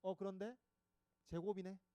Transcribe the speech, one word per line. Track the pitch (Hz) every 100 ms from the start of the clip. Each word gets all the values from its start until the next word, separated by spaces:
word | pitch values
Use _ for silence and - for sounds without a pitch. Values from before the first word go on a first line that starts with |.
어, | 190
그런데 | 190 196 190 214 254 _ _ _ _ _ _ -
제곱이네. | 165 185 190 185 190 _